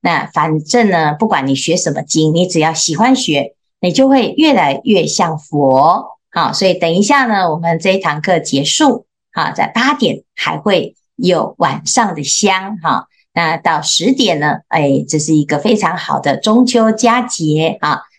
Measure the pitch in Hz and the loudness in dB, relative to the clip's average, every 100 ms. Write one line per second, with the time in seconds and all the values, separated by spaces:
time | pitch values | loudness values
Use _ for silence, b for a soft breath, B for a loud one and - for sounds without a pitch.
0 | 180 160 - - 160 156 151 240 220 175 | -2 -2 -4 -2 -2 -2 0 2 2 2
1 | 156 147 220 156 135 135 - 151 - 143 | 0 0 0 0 0 -2 0 -2 -2 -6
2 | 151 160 156 165 180 175 156 160 - 156 | -4 0 2 2 0 0 0 0 -4 0
3 | 240 262 - 143 - _ _ _ 180 175 | 2 2 2 -2 -2 _ _ _ -2 2
4 | 269 269 208 - 311 240 147 139 - 202 | 4 4 2 2 2 4 2 0 0 2
5 | 151 - 170 156 - 151 135 131 151 196 | 2 0 -2 -2 -4 0 2 4 4 2
6 | - - _ - 156 - 185 175 165 170 | -4 -20 _ -4 -2 0 0 0 0 0
7 | 208 285 247 202 180 160 165 165 185 190 | 2 2 2 0 0 -2 -2 -2 0 0
8 | 185 147 170 170 151 139 143 - 302 - | -2 -4 0 -2 0 -2 -2 2 2 0
9 | _ _ _ - 156 - 156 226 254 285 | _ _ _ -6 -6 -2 -4 0 -2 0
10 | 190 - _ - - 156 214 185 - _ | -2 -4 _ -8 -6 -4 -2 -2 -2 _
11 | _ - 180 170 - - 156 139 - - | _ -4 0 0 -2 -2 -4 -2 -2 0
12 | 214 160 139 - 202 190 190 208 160 127 | 0 -4 -4 0 0 0 -4 -6 -4 -4
13 | - _ _ - 165 160 170 156 156 - | -6 _ _ -4 -2 -2 -2 -2 -2 -2
14 | 180 262 214 156 147 - _ 165 143 135 | 0 2 0 0 0 -2 _ 0 2 0
15 | 147 156 151 156 143 143 - - 185 180 | 0 -4 0 0 2 -2 0 0 0 -4
16 | - 139 143 135 - 226 247 240 220 220 | -4 -4 -2 -2 2 2 4 4 2 2
17 | 240 240 247 - 156 151 160 - 151 - | 2 2 -2 -4 -2 0 0 -2 -4 -4
18 | b | b